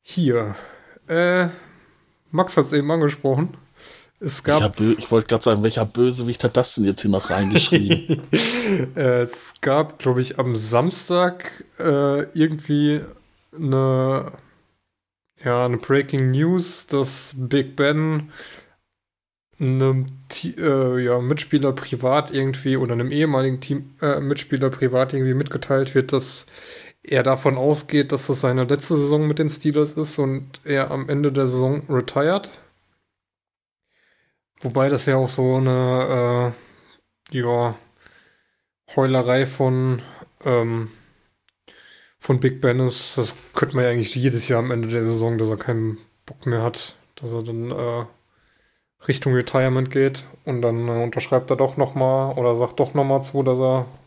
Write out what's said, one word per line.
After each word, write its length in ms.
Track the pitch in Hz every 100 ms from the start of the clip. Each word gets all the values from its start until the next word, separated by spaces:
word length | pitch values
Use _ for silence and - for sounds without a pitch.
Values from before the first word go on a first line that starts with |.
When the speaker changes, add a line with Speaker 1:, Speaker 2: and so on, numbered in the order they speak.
Speaker 1:
hier. 540 | - - 151 120 107 98 - - - - _
Äh, 400 | 165 180 180 175 170 - - _ _ _ _ _
Max 260 | 156 185 -
hat's 160 | 131
eben 180 | 151 143
angesprochen. 680 | 165 147 147 139 131 175 - _ _ - - - _
Es 240 | 147 -
gab 140 | - 151
Speaker 2:
Ich 40 |
hab 140 | 104 -
bö-, 180 | 110 117
ich 140 | -
wollte 160 | 113 107
grad 160 | 117
sagen, 220 | - 107
welcher 200 | 107 117
Bösewicht 600 | 110 120 123 123 120 120
hat 120 | 123 123
das 200 | 123 -
denn 80 |
jetzt 180 | 98 98
hier 80 | 104
noch 180 | 98 -
reingeschrieben? 920 | 90 98 107 160 170 - 165 - 160 -
Speaker 1:
<laughs> 60 | - 226 240 226 190 131
Äh, 280 | 170 131 123
es 320 | 123 - - -
gab, 380 | - 139 151 -
glaub 200 | 135 127
ich, 200 | 127 -
am 160 | 127
Samstag, 1080 | 113 107 117 156 - - 175 180 180 - - - -
äh, 440 | 165 143 143 143 - 165
irgendwie 600 | 156 151 - 147 147 151 104 - _ _ _
eine, 760 | - 151 135 135 131 131 135 - - _ _ _ _ _ _ _ _ _ _
ja, 200 | 131 120 123
eine 100 | 120
Breaking 520 | - 135 139 139 131
News, 560 | 131 156 180 175 - -
dass 480 | 139 135 - - 135
Big 380 | 123 139 135
Ben 560 | 135 143 151 156 151 151 - - - - _ _ _ _ _ _ _ _ _
einem 480 | 135 131 135 131 131 - -
Ti-, 260 | - 170 -
äh, 440 | 165 135 131 127
ja, 140 | 123 123
Mitspieler 520 | 123 151 - 151 135
privat 600 | 135 - 123 127 143 147
irgendwie 440 | 139 135 135 135 135
oder 160 | 127
einem 160 | 117 123
ehemaligen 500 | 143 156 135 131 131
Team, 340 | - 139 139 -
äh, 200 | 151 143
Mitspieler 500 | 139 139 - 135 135
privat 420 | 131 131 127 131
irgendwie 220 | 139 131
mitgeteilt 600 | 127 - 131 - 135 135 135
wird, 160 | 131
dass 340 | 135 131 - - - - - - _
er 220 | - 139
davon 340 | 127 135 147 131
ausgeht, 540 | 135 147 - 147 139
dass 160 | 135 -
das 120 | 135
seine 220 | 131 127
letzte 320 | 123 143 - 160
Saison 300 | 143 151 151
mit 140 | 151
den 100 | 151
Steelers 440 | 147 151 147 147
ist 240 | 151 151 -
und 400 | 139 135 135 -
er 260 | 156 139 135
am 160 | 139 131
Ende 240 | 143 147
der 160 | 135 135
Saison 340 | 127 131 143 143
retired. 600 | 135 123 - 151 190 - - _ _ _ _ _ _ _ _ _ _ _ _ _ _ _ _ _ _ _ _
Wobei 280 | 135 123 135
das 180 | 139 -
ja 100 | 131
auch 120 | 131
so 280 | - 127 127
eine, 960 | 131 127 127 127 127 127 120 123 123 113 - - _ - _ _ -
äh, 40 | 135
ja, 380 | 120 120 120 110 _ _ _ _ _ _ _ _ _ _ _
Heulerei 520 | - 131 131 123 127 135
von, 560 | - 131 127 131 123 - - - _
ähm, 460 | 139 123 117 117 110 - _ _ _ _ _ _ _ - - - _ _
von 200 | - 127
Big 200 | 131 131
Ben 180 | 131 123
ist. 380 | 127 120 - -
Das 160 | 110 - -
könnte 200 | - 143
man 100 | 135
ja 60 | 123
eigentlich 240 | 120 107
jedes 320 | 127 131 117 -
Jahr 120 | 120
am 100 | 123
Ende 180 | 120 113
der 140 | 117
Saison, 340 | 113 113 117 113
dass 120 | 110
er 60 | 104
keinen 420 | - 117 110 107 - _ -
Bock 200 | - -
mehr 160 | 117
hat, 320 | 113 117 - - _ -
dass 160 | 127
er 100 | 117
dann, 280 | 113 113 120
äh, 320 | - 120 117 117 _ _ _ _ _ _ _ _ _ -
Richtung 260 | 135 139
Retirement 560 | 127 120 135 131 127 131
geht 340 | 139 135 135 - -
und 180 | - 120
dann, 240 | 117 117 117
äh, 160 | 117
unterschreibt 480 | 117 113 - 131 127
er 60 | 135
doch 200 | 135 135
nochmal 600 | 135 135 131 135 135 135
oder 160 | 123
sagt 240 | 117 123 -
doch 160 | 135
nochmal 280 | 147 139 135
zu, 200 | 135 143
dass 160 | 131 127
er 280 | 131 131 127 -